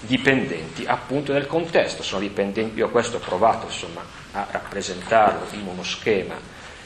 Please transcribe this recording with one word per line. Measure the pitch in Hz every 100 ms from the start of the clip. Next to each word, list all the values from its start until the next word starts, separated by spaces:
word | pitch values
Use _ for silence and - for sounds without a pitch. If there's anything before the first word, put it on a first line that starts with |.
dipendenti | 107 131 139 131 90 82 80 -
appunto | 120 123 - 135 139
dal | 139 139
contesto. | 165 165 165 - -
Sono | - 95
dipendenti, | 98 - 101 101 110 110
io | 104
questo | 117 110 92
ho |
provato, | - 92 113 101
insomma, | - - 90 85 87 - -
a | 98 101
rappresentarlo | - - 98 95 90 90 113 104 82 90
in | 104 98
uno | 90
schema | 92 - 120 101 87 82 - - - -